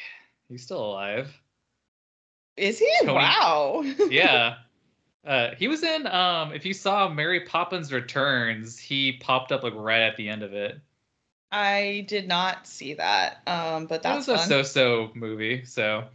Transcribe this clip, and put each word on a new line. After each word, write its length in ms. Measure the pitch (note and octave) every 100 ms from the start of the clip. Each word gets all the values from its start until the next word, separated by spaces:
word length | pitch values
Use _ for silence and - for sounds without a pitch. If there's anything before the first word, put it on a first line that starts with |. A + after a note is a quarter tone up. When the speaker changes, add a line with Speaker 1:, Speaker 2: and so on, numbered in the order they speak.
| - - _ _ -
Speaker 1:
He's 140 | B2
still 200 | - F3
alive. 560 | G#2+ G2 G2+ A2 C#3+ - _ _ _ _ _ _ _ _ _ _ _ -
Speaker 2:
Is 220 | G3+ A3+
he? 120 | B4 E5
Speaker 1:
Tony 120 | -
Speaker 2:
Wow. 680 | - - G#4 G#3+ D3+ C#3+ E4 C#4 C#4
<laughs> 120 | G4
Speaker 1:
Yeah. 460 | C3+ F3+ B2 A#2 - _ _ _ _ _ _
Uh, 280 | D3+ C3 A#2 B2
he 120 | A3
was 160 | D#4
in, 240 | E4 D#4 A#3
um, 440 | F3+ F3+ E3+ D#3
if 140 | D3 F#3
you 80 |
saw 340 | F#3+ G3 G3+ F#3+
Mary 320 | D3+ D#3+ F3+
Poppins 520 | F3 E3 F3 F3+ D3
Returns, 840 | B2+ B2 C#3 C#3+ B2+ A#2 A2 A2 -
he 320 | - C#3 C3+
popped 400 | B2+ - C3 C3
up, 100 | C#3
like, 120 | B2 G#2+
right 260 | A2 A2+
at 160 | A2 A2
the 100 | G#2
end 140 | G#2+
of 100 | G2+
it. 260 | G2+ G2+ - - _ _ _ _ _ _
Speaker 2:
I 540 | G#3 G3+ G3+ G3+ G3+ G3+
did 200 | G#3 F#3
not 380 | F3 F#3 - -
see 300 | - C3+ D3+
that, 480 | F#2+ G2+ F2+ - -
um, 400 | F3 D#3+ D#3+ D#3+
but 120 | D#3+
Speaker 1:
It 40 |
Speaker 2:
that's 220 | E3+ C#4+ C4
Speaker 1:
was 40 |
a 80 | G#3+
Speaker 2:
fun. 80 | E3+
Speaker 1:
so-so 640 | C#3 C#3 C#3+ B2 A#2 A2
movie, 500 | A#2 A2+ G#2+ A2 B2+
so, 420 | B2 - G#2+ G#2+ A#2